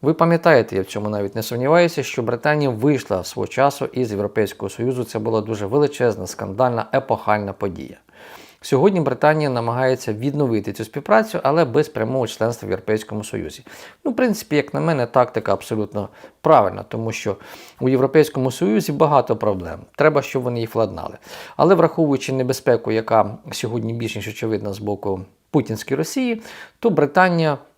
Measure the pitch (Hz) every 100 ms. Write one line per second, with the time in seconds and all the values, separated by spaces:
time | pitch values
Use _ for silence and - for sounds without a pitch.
0 | 135 156 165 170 170 147 107 98 95 107
1 | 104 107 101 110 110 120 131 165 175 165
2 | 131 - 117 120 151 151 143 113 135 139
3 | - 95 87 - 104 - 139 139 135 -
4 | 123 101 101 - 104 - 101 - 120 127
5 | 117 110 107 110 104 107 101 131 147 147
6 | 123 104 92 - 98 98 127 117 - 135
7 | 131 107 - 107 101 95 101 85 65 64
8 | _ _ - - - _ - 131 175 190
9 | 147 123 147 156 151 123 117 120 131 131
10 | 131 107 127 143 139 110 101 104 110 -
11 | 139 214 220 175 135 156 156 120 151 -
12 | 110 131 113 - 113 117 101 95 - 107
13 | - 107 107 92 80 - - - - -
14 | 311 254 254 202 - 151 143 143 156 156
15 | 120 131 123 - - 98 - 110 104 101
16 | 98 - - _ - 151 101 98 98 113
17 | 113 110 - 95 - - - - 127 131
18 | 135 156 147 - 131 123 185 214 - 143
19 | 156 143 120 117 110 98 82 82 - -
20 | 147 143 131 135 123 120 113 120 107 92
21 | - - - - - - 147 185 165 -
22 | 156 135 - 131 127 127 - 117 - 110
23 | 113 113 101 113 - - 117 117 113 117
24 | 113 110 101 104 113 107 104 98 104 101
25 | 101 95 95 _ _ 156 - 110 - 135
26 | 160 - 254 226 220 - - _ 233 156
27 | 143 185 185 170 160 139 -